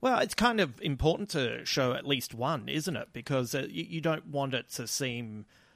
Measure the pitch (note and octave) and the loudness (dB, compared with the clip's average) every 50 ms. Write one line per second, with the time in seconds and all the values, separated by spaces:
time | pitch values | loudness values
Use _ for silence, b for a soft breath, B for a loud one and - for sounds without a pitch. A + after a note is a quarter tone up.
0 | - C4 B3 - - G#3+ - - G#3 B3 A#3 A3 F#3 C3+ A2+ - - D#3+ C#3 B2 | 2 2 4 4 2 2 2 4 4 6 6 4 2 2 0 -4 -4 -2 0 4
1 | C3 D#3 E3+ - G3+ - - D3+ B2+ A2+ A#2 A#2+ - - - D3 C3 B2 B2+ C3+ | 4 4 4 4 0 -2 -2 0 0 0 -2 -4 -4 0 2 2 2 2 2 0
2 | - C#3 C#3+ B2+ - - - A2+ B2 D3 E3 B2+ - C3+ C#3 D#3 D3+ F#3+ D#3 D3+ | 0 0 0 0 0 -4 -4 -2 0 0 0 -2 -2 -2 -2 -2 -2 -2 -4 -4
3 | - - - A#2+ A2+ - C#3+ C3 B2 A#2 - C3+ C3+ - - E3+ - - E3+ D#3+ | -6 -8 -10 -10 -4 0 0 0 0 0 -2 -4 -4 -4 -6 -6 -6 -4 -4 -2
4 | D3 E3 D#3+ D#3 - - C#3+ C#3 C#3 C3+ B2+ A#2+ - - - - A#2+ A2 - - | 0 0 0 0 -2 -4 -2 -2 0 0 -2 -2 -4 -6 -8 -8 -6 -4 -2 -2
5 | C#3+ B2+ A#2+ A#2+ A#2+ A2 G#2+ G#2+ G2+ b b b b b b | -2 -2 -4 -4 -6 -8 -10 -10 -12 b b b b b b